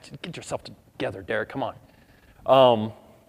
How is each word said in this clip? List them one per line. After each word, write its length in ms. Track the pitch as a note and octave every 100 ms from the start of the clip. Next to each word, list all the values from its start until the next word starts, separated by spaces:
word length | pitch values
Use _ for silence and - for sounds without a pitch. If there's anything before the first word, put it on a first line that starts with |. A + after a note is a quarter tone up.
| - C#3+
get 160 | F#3 B2+
yourself 240 | - C3
together, 600 | - G#2+ _ _ B2+ G2
Derek, 260 | F2+ A2 G#2+
come 140 | C3+
on." 100 | A2+ - _ _ _ _ _ _ -
Um, 480 | C3+ B2+ A2+ A2 - _ _